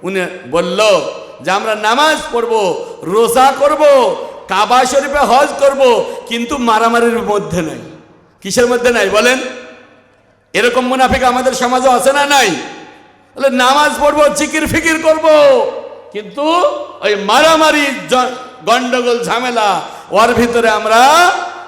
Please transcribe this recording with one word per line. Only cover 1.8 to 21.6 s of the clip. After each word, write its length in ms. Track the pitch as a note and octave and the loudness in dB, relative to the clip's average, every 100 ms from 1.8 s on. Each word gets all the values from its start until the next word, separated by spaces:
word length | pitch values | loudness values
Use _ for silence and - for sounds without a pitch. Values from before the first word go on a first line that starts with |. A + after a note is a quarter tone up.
| G#3+ B3 D#4 D4 - | -2 2 0 0 -4
পড়ব, 540 | A#3+ A#3 A3+ F#3+ C#3+ - - | -6 -2 -2 -2 -4 -10 -12
রোজা 500 | D3 G3+ A#3 C4 C4 C4+ | -4 0 2 4 2 2
করব, 240 | C#4+ D4+ D4+ C#4 A3 - - - - | 0 2 4 4 2 -2 -10 -16 -6
কাবা 380 | F#3+ G#3+ B3 B3+ | -2 2 2 2
শরীফে 340 | C#4 C#4+ C#4+ | 0 -2 -2
হজ 280 | A#3 B3 C#4+ - | 2 2 2 2
করব, 540 | C#4 C4+ C4 A3 D#3+ - - | 0 4 2 2 -2 -10 -8
কিন্তু 300 | A#3 A#3+ D4 | -6 -4 -4
মারামারির 640 | A#3+ A3 A3+ A#3 A#3 A3+ | 0 2 2 2 2 0
মধ্যে 420 | G3 G#3 D#3+ E3+ | -2 -4 -2 -6
নাই।" 180 | D#3+ B2+ A2+ - - _ _ _ | -6 -10 -16 -20 -20 _ _ _
কিসের 260 | G3 A3+ A#3+ | -4 0 0
মধ্যে 240 | B3 B3 | 2 0
নাই 180 | A#3 G3 | 0 0
বলেন? 300 | G3+ A#3+ C4 B3+ - - - - _ _ _ _ _ _ | 2 2 0 -4 -12 -18 -20 -20 _ _ _ _ _ _
এরকম 340 | F3+ A#3 B3 B3 | -2 0 0 -2
মুনাফিক 360 | C4 B3+ C4 | 0 0 2
আমাদের 300 | B3+ B3 B3+ | 0 0 -2
সমাজে 360 | B3+ B3 B3+ C4 | -2 -2 0 2
আছে 240 | B3 C4 | 2 2
না 120 | C#4+ C#4+ | 0 2
নাই? 240 | C#4+ A#3 C#3+ - - - - - _ _ - | 2 2 -2 -10 -16 -20 -20 -20 _ _ -4
বলে, 140 | C4+ | -2
"নামাজ 420 | B3 B3 C#4+ D4 D4 | 0 2 2 0 0
পড়ব, 340 | D4 D4 D4 | 0 2 0
জিকির 340 | C#4+ D4+ D#4 D4+ | 0 -4 -4 -2
ফিকির 340 | E4 E4 D#4+ | -2 -2 -2
করব, 260 | D#4+ D#4 D#4+ D4+ C#4+ B3+ G#3+ - - - - | 0 0 4 4 6 4 0 -6 -14 -18 -14
কিন্তু 320 | G3+ G3 C#4 D4+ E4+ F#4+ - - - | -14 -12 -6 -2 0 0 -4 -12 -6
ওই 160 | G#3 G3+ | -4 -2
মারামারি, 680 | G3 A#3 D#4 D#4+ D#4 D4 C#4+ A3+ D#3+ | 0 2 4 4 2 2 -2 -6 -2
জ-, 560 | B3+ B3+ B3 - - D#3+ | -2 -2 -6 -16 -12 -2
গন্ডগোল, 580 | A#3+ B3 B3 B3 A#3+ | -2 0 -2 0 -2
ঝামেলা, 580 | F#3 A3 B3+ A#3 G#3 F3 - - - | -2 -4 -2 -2 0 -2 -6 -18 -4
ওর 220 | G3 A#3 | 2 2
ভিতরে 360 | A3+ A#3+ A#3 A3+ | 2 0 2 0
আমরা 640 | A3 G#3+ A3+ C4 D#4+ F4+ - - - | 0 2 4 6 6 4 0 -8 -14